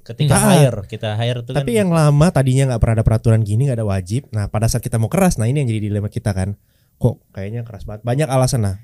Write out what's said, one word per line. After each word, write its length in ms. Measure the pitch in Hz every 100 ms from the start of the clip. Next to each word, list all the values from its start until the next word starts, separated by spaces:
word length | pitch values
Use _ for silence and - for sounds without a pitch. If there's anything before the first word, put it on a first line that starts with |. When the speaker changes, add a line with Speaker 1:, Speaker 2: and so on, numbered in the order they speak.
Speaker 1:
Ketika 340 | - 117 147
Speaker 2:
taat. 160 | 190 214 175
Speaker 1:
hire, 240 | 135 110
kita 240 | 92 110 110
hire 260 | 107 120 123
tuh 100 | 120
Speaker 2:
Tapi 140 | 135 139
Speaker 1:
kan 100 | 226
Speaker 2:
yang 80 | 190
lama 380 | 165 147 143 170
tadinya 340 | 175 135 131
nggak 140 | 135 113
pernah 160 | 117
ada 100 | 113
peraturan 360 | - 110 117 110
gini, 220 | 101 107
nggak 120 | 139 117
ada 100 | 107
wajib. 380 | 95 90 117 -
Nah, 180 | 107 98
pada 200 | 107 110
saat 120 | 113
kita 140 | 113 113
mau 100 | 113
keras, 280 | - 185
nah 100 | 143
ini 140 | 113 143
yang 100 | 127
jadi 120 | 110
dilema 240 | 104 104 101
kita 240 | - 107
kan. 240 | 95 95 101 _ _ _ _
Kok 320 | 113 - _
kayaknya 320 | - 98 117
keras 220 | 117 101
banget. 180 | - 107
Banyak 240 | 120 131
alasan 360 | 151 131 127 123
lah. 140 | 101 98